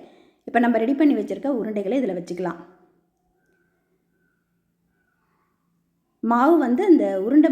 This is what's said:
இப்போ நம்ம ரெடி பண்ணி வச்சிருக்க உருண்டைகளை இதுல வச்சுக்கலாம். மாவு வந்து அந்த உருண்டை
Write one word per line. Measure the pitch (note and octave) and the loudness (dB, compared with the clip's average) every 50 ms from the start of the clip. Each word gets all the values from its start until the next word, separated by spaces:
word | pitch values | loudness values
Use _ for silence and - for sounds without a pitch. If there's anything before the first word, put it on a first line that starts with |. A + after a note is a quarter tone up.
| - - _ _ _ _ _ _ _ - | -12 -20 _ _ _ _ _ _ _ -4
இப்போ | - A#3 A#3+ | -2 0 0
நம்ம | A#3+ A#3 A3 A3+ | 0 0 0 -2
ரெடி | A#3 C#4+ C#4 | -2 0 2
பண்ணி | D#4+ C#4+ B3+ A3 | 2 2 2 0
வச்சிருக்க | G3+ - F#3+ - - C4+ D4 A#3 | -2 -6 -8 -8 -6 -6 -4 -4
உருண்டைகளை | F#3 G#3+ G#3 G#3 G3 F#3+ A#3+ C#4 | -6 -6 -6 -6 -4 -2 -2 -2
இதுல | B3 G3 F3+ F3+ | -2 -4 -6 -8
வச்சுக்கலாம். | F3 - F3 F3+ F#3 F3 E3+ - - - _ _ _ _ _ _ _ _ _ _ _ _ _ _ _ _ _ _ _ _ _ _ _ _ _ _ _ _ _ _ _ _ _ _ _ _ _ _ _ _ _ _ _ _ _ _ _ _ _ _ _ _ _ _ _ _ _ _ _ _ _ _ _ _ _ _ _ _ _ _ - A3+ A#3+ | -10 -10 -10 -8 -8 -8 -8 -10 -16 -20 _ _ _ _ _ _ _ _ _ _ _ _ _ _ _ _ _ _ _ _ _ _ _ _ _ _ _ _ _ _ _ _ _ _ _ _ _ _ _ _ _ _ _ _ _ _ _ _ _ _ _ _ _ _ _ _ _ _ _ _ _ _ _ _ _ _ _ _ _ _ -4 -2 0
மாவு | A#3+ B3+ D4+ E4+ D#4+ C#4 | 2 4 4 4 4 2
வந்து | A#3+ B3 B3 G4+ G4+ | 0 0 0 4 4
அந்த | D#4+ B3+ G3+ G3 G3 F#3+ F#3+ A3+ | 4 4 4 0 -2 -4 -2 2
உருண்டை | C4+ D4+ D4+ D#4+ | 2 4 4 4